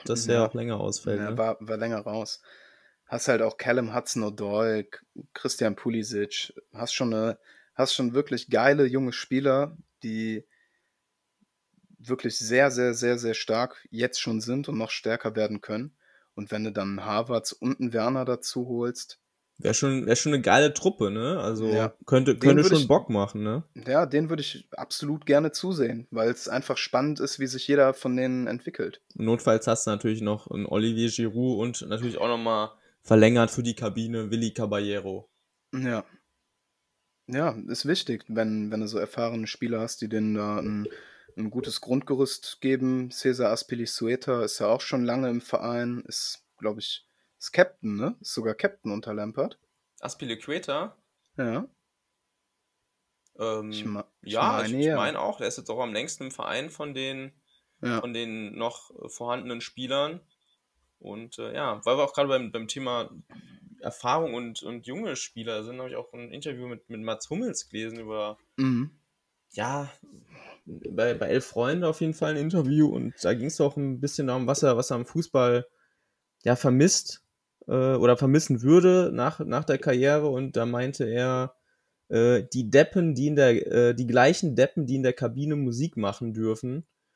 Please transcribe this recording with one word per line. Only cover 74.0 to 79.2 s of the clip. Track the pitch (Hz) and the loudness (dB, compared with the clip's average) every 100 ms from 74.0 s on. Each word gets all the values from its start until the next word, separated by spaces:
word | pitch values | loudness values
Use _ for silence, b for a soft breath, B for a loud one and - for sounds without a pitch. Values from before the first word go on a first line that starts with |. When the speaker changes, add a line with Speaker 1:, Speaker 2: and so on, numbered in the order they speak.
| 143 - 139 | -4 -2 -2
Speaker 1:
darum, | 127 123 | 0 0
was | 135 | 4
er, | 139 117 | 4 4
was | 127 | 2
er | 123 | -2
am | 120 | -4
Fußball, | 165 170 139 123 120 123 _ _ _ _ _ _ _ | -4 0 4 6 4 0 _ _ _ _ _ _ _
ja, | - 123 | 2 4
vermisst, | 139 127 165 - - - _ _ _ _ - | 4 6 6 4 -2 -14 _ _ _ _ -2
äh, | 131 131 131 | 0 2 6
oder | 120 123 | 6 6
vermissen | 139 147 - 123 | 6 4 4 2
würde | 123 170 180 185 175 | 8 8 10 6 4
nach, | 117 | 2